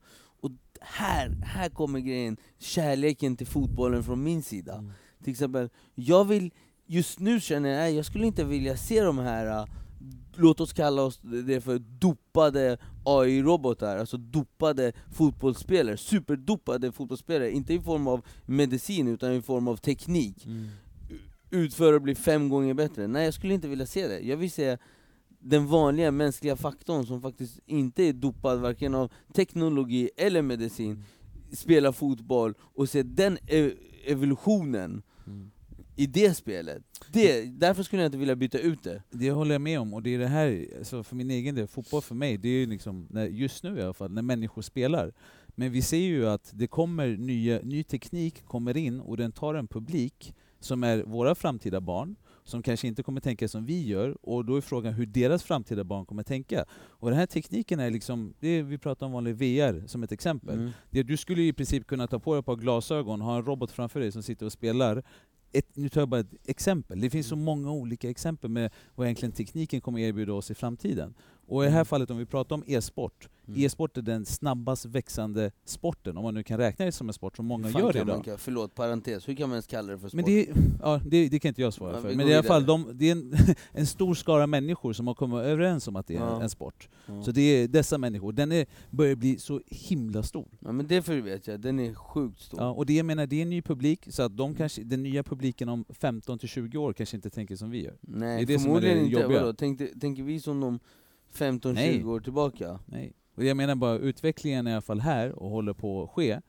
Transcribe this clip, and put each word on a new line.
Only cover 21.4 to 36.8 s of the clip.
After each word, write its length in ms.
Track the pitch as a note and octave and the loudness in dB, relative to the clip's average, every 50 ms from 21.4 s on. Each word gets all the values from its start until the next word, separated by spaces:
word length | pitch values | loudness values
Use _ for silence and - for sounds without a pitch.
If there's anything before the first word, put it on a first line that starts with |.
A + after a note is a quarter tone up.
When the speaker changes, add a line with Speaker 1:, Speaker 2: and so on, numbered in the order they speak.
| _ - | _ -2
Speaker 1:
Utföra 440 | F#3 F3+ E3 C#3 B2 D3+ E3 D#3 D3+ | 0 0 0 0 2 6 8 8 8
och 60 | D3 | 8
bli 140 | C#3 C#3 C3 | 6 2 -2
fem 340 | B2 - E3 D#3 D3+ C#3+ C#3 | 2 2 4 4 4 4 2
gånger 240 | C3+ C#3 C3+ C3+ C3 | 2 2 2 2 2
bättre. 340 | C#3+ D3+ D3 D3+ G#2+ G2+ | 0 0 -2 -2 -4 -4
Nej, 180 | G#2 B2 D3+ D#3+ | -2 0 0 0
jag 80 | D#3 D3+ | 0 -2
skulle 200 | - - F#3+ G3 | -2 -2 0 0
inte 140 | F#3 D#3+ | 0 -2
vilja 180 | C#3+ C#3 C3+ C3 | -4 -6 -6 -6
se 220 | - - F#3+ F#3 | -4 -4 -4 -4
det. 120 | B2 G2 F2 | -2 -4 -4
Jag 180 | F#2+ A#2+ C#3 | -4 -4 -2
vill 140 | D#3 F3+ F3 | -2 -2 -4
se 260 | - - C#3+ C3 B2 - - - _ _ _ _ _ _ _ _ - _ | -2 -2 0 0 -2 -4 -8 -18 _ _ _ _ _ _ _ _ -20 _
den 260 | - C3 D3 D3 C#3+ | 2 4 4 4 6
vanliga 440 | C#3 D#3+ D#3+ D3+ C#3 C#3+ D#3+ E3 D3+ | 6 6 6 6 6 6 4 4 2
mänskliga 440 | C#3 C#3+ D3+ C#3+ C3 - C#3+ D3 C3+ | 4 4 2 2 0 0 -2 -2 -2
faktorn 500 | - - D3 - - - - E3 C#3+ A#2+ | -2 -4 -6 -6 -6 -6 -2 -2 -2 -2
som 160 | A#2 B2+ B2 | -2 -4 -6
faktiskt 380 | B2+ C3+ A#2+ - B2+ A2+ - - _ | -6 -8 -8 -8 -10 -12 -12 -18 _
inte 380 | - D3+ D3 C3+ B2+ - - F#3 | -2 0 0 0 0 2 2 2
är 100 | D#3+ C3 | 2 2
dopad 460 | B2 B2+ C3+ A#2+ - - C3+ B2+ B2 | 2 -2 -2 -2 -2 0 0 0 0
varken 360 | B2 B2 A#2+ - D3 C3+ C3 | 0 -2 -2 -2 -2 -2 0
av 160 | C3 B2+ A2+ - - _ _ - | 0 -2 -2 -6 -14 _ _ 0
teknologi 760 | G3 F#3+ - - E3+ E3 D#3+ D3+ C#3 C3 A#2+ B2 B2 B2 - - | 0 0 2 0 0 0 2 2 2 2 2 2 0 0 0 0
eller 240 | - F3+ G#3 F3+ E3 | 0 2 2 4 2
medicin. 500 | D3 C3 B2 A2+ A2+ A2+ - - A2+ G#2+ | 2 2 -2 -2 -4 -6 -4 -6 -6 -6
Speaker 2:
Mm. 120 | G#2+ G#2+ G#2 - - _ - - - - - - | -6 -8 -12 -18 -20 _ -20 -20 -20 -20 -16 -14
Speaker 1:
Spela 420 | - - - E3 E3 D3+ C#3 C3+ B2 | -14 -6 4 8 8 8 8 6 4
fotboll 600 | - D3 C#3 C3 A2+ A2+ B2 B2+ A#2+ A2+ A2 G#2 - | 2 0 0 0 -2 -2 0 2 2 2 0 -2 -6
och 300 | - - _ - C#3 C3 | -14 -12 _ -2 -2 2
se 140 | - C#3+ B2+ | 2 0 0
den 340 | B2 B2 F#3 F#3+ G3+ F3+ - - | 2 2 2 4 4 2 -2 -2
e-, 240 | - D3+ D#3 D3 C3 F2+ - - F2 F2 E2+ - | 2 4 4 4 4 0 -4 -12 -20 -20 -10 -4
evolutionen 960 | C3+ D3 C3 C#3+ C#3+ C3+ - - G3+ G#3+ G3 D#3+ C#3 A#2+ G2 F#2 E2 F#2+ G2+ - _ _ - - | -2 0 2 2 2 2 2 2 2 2 2 2 -2 -2 -4 -4 -6 -8 -10 -12 _ _ -20 -18
Speaker 2:
Mm. 240 | G2+ G2+ G2+ F#2+ G#2 - - - - - - - - - | -16 -14 -14 -16 -18 -20 -20 -20 -20 -20 -20 -20 -14 -2
Speaker 1:
i 100 | - C#3 | -2 -2
det 280 | C3+ B2 F#3+ G#3 G3 E3 | 2 4 6 6 6 6
spelet. 500 | - - A2 G2 F2 E2 D#2 D2 - | 2 -4 -8 -8 -6 -8 -8 -10 -12